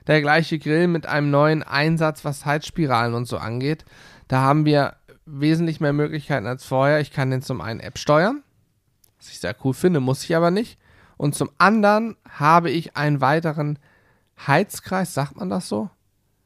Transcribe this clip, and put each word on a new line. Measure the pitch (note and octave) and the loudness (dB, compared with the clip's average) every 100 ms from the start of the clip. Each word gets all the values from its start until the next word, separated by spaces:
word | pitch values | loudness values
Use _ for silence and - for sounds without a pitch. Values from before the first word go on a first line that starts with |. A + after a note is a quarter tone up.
| - | 0
der | D3+ | 2
gleiche | C#3+ D#3 D#3+ D#3 | 4 2 2 -4
Grill | D3 D#3 F3+ | 0 2 2
mit | E3 - | 0 -2
einem | D3 D3 | -2 2
neuen | C#3+ D3+ D#3 | 4 4 2
Einsatz, | - C#3 D#3 E3 D#3+ D3+ D3 | -2 -2 0 2 0 -2 -8
was | C#3 D3 | -6 -4
Heizspiralen | D3+ - - D3 A#2 A#2 | -4 -4 -4 0 2 0
und | A#2 A#2+ | -2 -4
so | G2 | -6
angeht. | A2 A#2+ C3+ D#3 - - - - - | -6 -4 -4 -4 -8 -20 -20 -18 -4
Da | C3 | 0
haben | C3+ D3+ D3+ | 2 4 4
wir | D3 C3+ - _ - - | 2 0 -6 _ -20 -16
wesentlich | C#3+ D3 D#3+ E3 D#3 | -4 0 2 0 -2
mehr | D3+ | 0
Möglichkeiten | D3 D3 D#3 C#3+ C#3 G2+ | 0 -2 -4 -4 -4 -4
als | C3 - | -8 -4
vorher. | C3 C#3 D3+ | 0 2 2
Ich | C#3+ | -2
kann | - C3 | -4 -2
den | C3 | -2
zum | - B2 | -4 -8
einen | G2+ A2+ | -8 -10
App | G#2 - | -12 -8
steuern, | - D3+ F#3+ C#4+ - _ _ _ _ _ _ _ | 2 4 4 -2 -10 _ _ _ _ _ _ _
was | - | -20
ich | - | -10
sehr | E2+ - | -8 -4
cool | C3+ | -4
finde, | C3 F3+ D#3+ | 0 0 0
muss | B2+ C3+ - | -2 -4 -2
ich | E3 | 0
aber | E3+ | 2
nicht. | F#3+ A#3 - _ _ _ - | 0 -4 -12 _ _ _ -4
Und | D3 - | -4 -2
zum | C#3 - | -6 2
anderen | F#3 A3 G3+ G#3+ A3+ - - | 2 4 4 2 -2 -10 -18
habe | - D3 E3+ E3+ | -2 4 4 4
ich | D#3 - - | -2 -4 -4
einen | D3 D3 | -2 2
weiteren | C3 D#3+ D#3+ D3+ D3 D3+ _ _ _ _ _ _ - | 2 2 -2 -4 -4 -6 _ _ _ _ _ _ 2
Heizkreis, | C#3+ G#3 - - F#3 F#3 | 2 2 -6 -6 -4 -4
sagt | - C#3+ - | -4 -6 -6
man | F#3 | -6
das | F#3+ - | -6 -4
so? | G#3 G#3+ _ _ _ _ _ | -6 -6 _ _ _ _ _